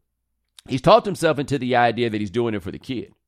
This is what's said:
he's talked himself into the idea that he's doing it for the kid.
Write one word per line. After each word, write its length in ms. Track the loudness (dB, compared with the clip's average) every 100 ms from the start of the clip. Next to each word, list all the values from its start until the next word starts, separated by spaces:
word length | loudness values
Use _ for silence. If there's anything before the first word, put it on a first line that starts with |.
| _ _ _ _ _ _ -8
he's 140 | 0
talked 240 | 4 4 4
himself 320 | -2 0 0
into 220 | -2 -2
the 160 | 0 2
idea 340 | 2 2 -2
that 120 | -2
he's 100 | -4
doing 240 | -2 -2 -4
it 80 |
for 80 | -8
the 80 | -12
kid. 340 | -10 -10 -10 _